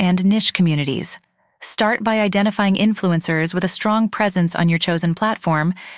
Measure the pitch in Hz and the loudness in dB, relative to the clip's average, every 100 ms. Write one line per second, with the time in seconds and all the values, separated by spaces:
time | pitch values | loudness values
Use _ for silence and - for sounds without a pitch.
0 | 185 185 190 214 - - 170 151 139 131 | 0 2 2 2 0 2 2 2 -2 -4
1 | - - _ _ _ _ - - 214 240 | -6 -10 _ _ _ _ -6 0 0 0
2 | 220 220 208 196 208 202 202 196 214 208 | 0 0 0 2 0 2 2 2 2 0
3 | 185 165 - 160 165 175 180 - 214 220 | 0 0 0 0 -2 -2 -2 -2 0 0
4 | 220 - 208 185 170 - 170 165 - 165 | 0 0 0 0 0 2 0 0 0 0
5 | 170 165 214 - 175 156 165 185 - | -2 0 -2 -2 0 0 0 -2 -10